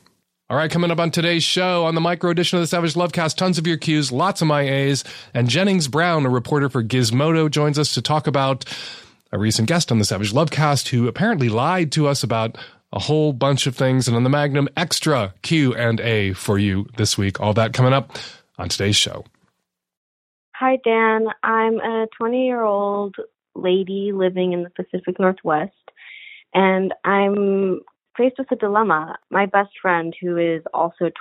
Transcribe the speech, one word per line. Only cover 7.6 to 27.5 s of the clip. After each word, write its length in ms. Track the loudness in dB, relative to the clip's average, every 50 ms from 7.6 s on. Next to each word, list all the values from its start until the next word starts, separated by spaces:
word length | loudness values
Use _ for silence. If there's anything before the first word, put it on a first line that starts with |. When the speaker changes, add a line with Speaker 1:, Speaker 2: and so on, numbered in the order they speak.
| 0 2 2 0
Speaker 1:
us 140 | -2 -2 -2
to 80 | -4 -2
talk 240 | 0 -2 0 0
about 380 | 0 0 2 2 2 0 -2 -6 -10 -12 -14 -14 -14 -16 -18 -20 -20 _ _ _ _ -4
a 60 | -2
recent 280 | 0 0 0 0 0
guest 240 | 2 2 0 0 2
on 80 | 2 2
the 60 | 2
Savage 280 | 0 0 -2 -2 0 2
Lovecast 560 | 2 2 2 2 0 2 2 2 0 -2 -2
who 200 | 0 0 0 0
apparently 400 | 0 0 0 0 0 0 0 0
lied 420 | 0 0 0 0 0 0 -2 -2 0
to 140 | 0 2
us 160 | 2 0 0 -2
about 340 | -2 -2 -2 -2 -2 -4 -10 -16 -20 -20 _ _ _ -8
a 60 | -6
whole 340 | -2 0 2 2 2 2 0
bunch 340 | 2 2 2 2 2 0
of 100 | -2 0
things, 320 | 0 0 2 2 2 2 2
and 80 | 2
on 80 | 2 2
the 60 | 2
Magnum 380 | 2 2 0 0 0 0 0 0 -2
extra 580 | -4 -2 -2 -2 -2 0 0 2 2 0 -2 -6 -10 -4
Q 320 | 0 2 2 2 2 2
and 260 | 0 0 0 0 0
A 340 | 0 0 0 0 0 0 -2
for 240 | -4 -2 0 2 2
you 280 | 2 2 0 -2 -4 -6 -4
this 220 | -2 -2 0 0 0
week. 220 | -2 -2 -2 -2
All 140 | -2 0 2
that 180 | 2 0 0 2
coming 200 | 2 4 4 4
up 240 | 2 0 -4 -10 -16 -16 -16 -18 -20 _ _ _ -12
on 100 | -8 -8
today's 280 | -4 -2 0 0 2
show. 280 | 2 0 -2 -4 -10 -14 -16 _ _ _ _ _ _ _ _ _ _ _ _ _ _ _ _ _ _ _ _ _ _ _ _ -10
Speaker 2:
Hi, 240 | -2 0 0 0 2 2
Dan. 440 | 2 2 4 4 4 2 2 0 -2 -4 -4 -2
I'm 360 | 0 0 2 2 2 0 0
a 280 | -2 -4 -4 -4 -4 -6 -6
twenty-year-old 1000 | -6 -4 -2 0 0 0 0 0 0 0 0 0 0 0 -2 -2 -2 -4 -6 -8 -10 -14 -14 _ _ _ _ _
lady 580 | -4 0 0 2 2 0 -2 -4 -4 -4 -4 -2
living 420 | 0 0 0 0 0 -2 -2 -2
in 80 | -4 -6
the 80 | -8
Pacific 500 | -10 -12 -10 -8 -8 -8 -6 -6 -4 0
Northwest, 540 | 0 0 0 0 -2 -2 -2 -2 -2 -4 -10 _ _ -20 _ _ -20 -20 -20 -20 -20 -20 -20 -20 -20 _ 0
and 400 | 2 2 4 2 2 0 -2 -4 -4 -2
I'm 800 | 0 2 2 2 2 2 0 0 0